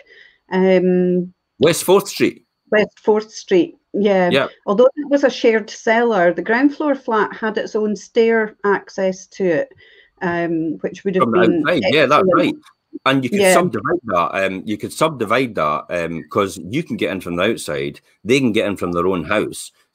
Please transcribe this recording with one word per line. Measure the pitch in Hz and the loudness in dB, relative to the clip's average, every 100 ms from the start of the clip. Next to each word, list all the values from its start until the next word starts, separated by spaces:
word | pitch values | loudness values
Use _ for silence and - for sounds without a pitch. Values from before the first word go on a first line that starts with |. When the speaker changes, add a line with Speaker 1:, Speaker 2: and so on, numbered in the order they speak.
| - - - _ _ | -20 -20 -20 _ _
Speaker 1:
um, | 185 190 185 180 180 180 180 180 - _ _ | 0 4 4 4 2 2 0 -2 -10 _ _
Speaker 2:
West | 156 165 | 0 2
Fourth | - 196 - | 2 2 2
Street. | - 113 - _ _ _ | -2 -2 -2 _ _ _
Speaker 1:
West | 214 202 - | 0 0 -2
Fourth | - 214 214 | 0 0 -2
Street, | - - 190 165 - _ | -16 0 0 0 -4 _
yeah. | - 202 190 180 | -2 0 2 2
Speaker 2:
Yeah. | 139 131 - - | 2 -2 -6 -4
Speaker 1:
Although | 202 254 - | 2 2 2
it | 285 | -2
was | 277 277 | 0 0
a | |
shared | 240 247 220 214 | 2 2 2 -2
cellar, | - - 226 240 214 175 | -8 -2 0 2 2 2
the | - | 0
ground | 180 233 285 | -2 2 2
floor | 285 302 277 | 0 -2 -2
flat | - 220 185 - | -2 -2 -2 -4
had | 220 208 | -6 -4
its | - 214 | -4 -4
own | 214 208 | -4 -4
stair | - - 226 226 214 - | -4 0 2 2 -2 -4
access | 202 196 - - 190 185 - | -2 -2 -4 -4 -4 -4 -12
to | - | -4
it, | 190 151 139 - _ _ _ _ | -2 0 -4 -10 _ _ _ _
um, | 185 170 170 165 160 147 | -6 -4 -2 -2 -4 -6
which | - 180 | -8 -8
would | 202 185 | -4 -2
have | |
Speaker 2:
From | - | 0
the | - | 2
Speaker 1:
been | - 175 147 | 2 2 0
Speaker 2:
outside, | 180 - | -2 0
yeah, | 147 131 | 2 4
that's | 143 | 4
Speaker 1:
excellent. | 185 175 | 4 2
Speaker 2:
right. | 175 - - _ _ - 131 | 2 -2 -12 _ _ -4 0
And | 135 127 | 0 0
you | |
could | 202 | 2
Speaker 1:
Yeah. | 190 | 4
Speaker 2:
subdivide | 180 180 113 123 175 110 | 4 2 -2 -4 -6 -2
that, | 90 85 95 95 | -2 0 0 -2
um, | 95 - | -4 -8
you | 104 | -8
could | - | -8
subdivide | - 156 143 104 120 135 92 | -2 -2 -2 -2 0 0 -2
that, | 76 76 - | -2 -2 -4
um, | 87 85 82 - | -6 -4 -6 -4
'cause | 110 98 95 | -2 -2 -4
you | 90 131 | -8 -8
can | 165 110 | -6 -6
get | 98 | -4
in | 95 | -4
from | 87 87 | -6 -2
the | |
outside, | 101 101 - 73 71 71 _ _ | -2 -2 -6 -6 -6 -10 _ _
they | 95 135 | 0 2
can | 131 | 2
get | 104 104 | 0 -2
in | 92 | -4
from | 90 | -4
their | 87 87 | -2 0
own | 92 78 | -2 -2
house. | 104 - - - _ _ | -2 -2 -8 -16 _ _